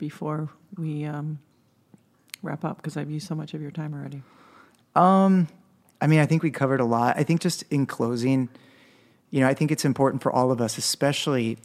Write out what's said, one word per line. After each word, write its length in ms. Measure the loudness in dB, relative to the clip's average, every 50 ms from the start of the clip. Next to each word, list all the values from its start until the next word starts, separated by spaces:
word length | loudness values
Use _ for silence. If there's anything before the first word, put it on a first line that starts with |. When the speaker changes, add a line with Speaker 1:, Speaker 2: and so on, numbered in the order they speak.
Speaker 1:
before 480 | -12 -10 -10 -8 -8 -6 -6 -6 -8 -8 -10 _ _ -20 -12
we, 280 | -10 -8 -6 -6 -6 -6
um, 340 | -8 -8 -8 -8 -8 -10 -10 _ _ _ _ _ _ _ _ _ _ _ -20 _ _ _ _ _ _ -20 -14 -10
wrap 220 | -10 -10 -6 -6
up? 180 | -8 -8 -8 -10
'Cause 140 | -10 -8
I've 140 | -8 -8 -8 -8
used 160 | -8 -8 -8
so 80 | -8
much 180 | -8 -8 -10 -10
of 80 | -10 -10
your 80 | -10
time 240 | -10 -10 -10 -10 -10
already. 280 | -10 -10 -12 -12 -14 -16 _ _ _ -20 -20 -20 -20 -20 _ _ _ _ _ 2
Speaker 2:
Um, 500 | 4 6 6 6 6 6 6 6 4 4 2 -2 -12 _ _ _ _ _ _ _ -2
I 80 | 2 4
mean, 100 | 6 6
I 80 | 6
think 160 | 4 2 2 0
we 80 | 0
covered 300 | -2 0 0 0 2 2
a 40 | 2
lot. 320 | 2 2 2 2 2 2
I 60 | 2 2
think 180 | 2 2 0
just 220 | 0 -2 -4 -4 -6 -4
in 160 | 0 0 0
closing, 640 | 0 -2 -2 -2 -2 -2 0 0 2 2 2 0 -2 -6 -14 -20 -20 -20 _ _ _ _ _ _ _ _ _ _ -6
you 100 | 0 2
know, 80 | 2 2
I 60 | 2
think 180 | 2 0 0 0
it's 140 | 0 0
important 360 | 0 2 2 2 2 2 0 -2
for 80 | 0
all 200 | 0 2 2 2
of 100 | 2 0
us, 160 | -2 -2 -4
especially 800 | -4 -4 -4 -2 0 0 0 0 0 -2 -2 -2 -2 -2 -2 -6 -8 -12